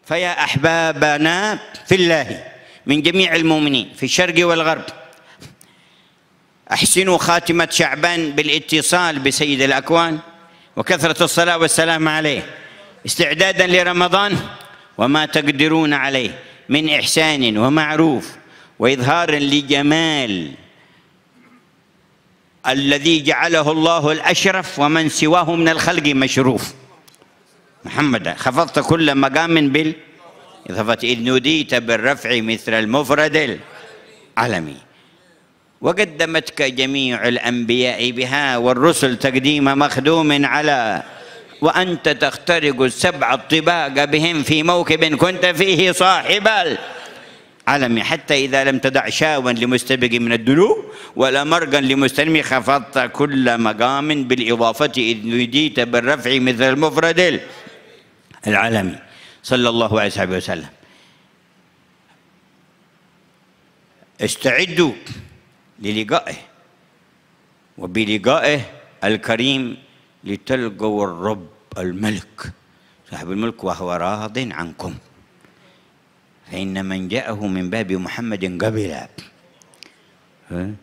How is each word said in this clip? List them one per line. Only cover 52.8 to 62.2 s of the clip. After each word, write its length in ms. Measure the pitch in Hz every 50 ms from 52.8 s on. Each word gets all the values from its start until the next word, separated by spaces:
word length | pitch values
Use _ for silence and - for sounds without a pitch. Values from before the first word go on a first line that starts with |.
| 113 - - 135 123 117
كل 460 | - - 147 147 139 131 127 123 120 117
مقام 640 | 117 110 107 104 117 127 135 139 147 151 151 147 131
بالإضافة، 680 | 123 127 127 117 113 117 113 117 113 110 - 151 143 -
إذ 300 | 131 117 113 117 107 104
نوديت 540 | 117 117 123 123 117 117 143 156 151 - 131
بالرفع 580 | 120 120 120 120 117 127 151 139 120 123 135 135
مثل 240 | 127 127 123 113
المفرد 800 | 131 131 131 143 156 156 135 156 160 165 165 170 180 170 139 - - - - - - - - - - - - - _ _ _ _ _ _ - - -
العلمي. 520 | 104 104 98 107 117 113 107 95 92 78 - - - - - - - - _
صلى 260 | - - 131 123 120 120
الله 320 | 117 117 117 104 107 110
عليه 360 | 104 101 - - 98 92 92
وسلم. 320 | 90 87 - 92 82 76 - - _ _ _ _ _ _ _ _ _ _ _ _ _ _ _ _ _ _ _ _ _ _ _ _ _ _ _ _ _